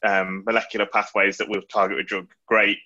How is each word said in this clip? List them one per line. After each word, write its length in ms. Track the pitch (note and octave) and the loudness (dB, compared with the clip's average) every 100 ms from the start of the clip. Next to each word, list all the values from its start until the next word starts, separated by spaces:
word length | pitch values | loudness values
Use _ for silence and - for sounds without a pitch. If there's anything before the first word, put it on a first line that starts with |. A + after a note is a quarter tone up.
um, 380 | G#2+ G2 F#2 F#2+ | 0 2 0 -4
molecular 420 | G#2+ A2+ - G#2 G2+ | -2 -2 -2 -4 -2
pathways 500 | G#2+ G#2 G#2 G2 G2 | -2 0 0 0 0
that 120 | G2+ | -4
will 140 | G2+ | -6
target 360 | - G#2+ G2 - | -2 0 0 -2
a 40 | |
drug. 260 | F#2+ G2 F2+ _ - | -4 -6 -8 _ 0
Great. 320 | A2 G#2 G#2 | 2 2 0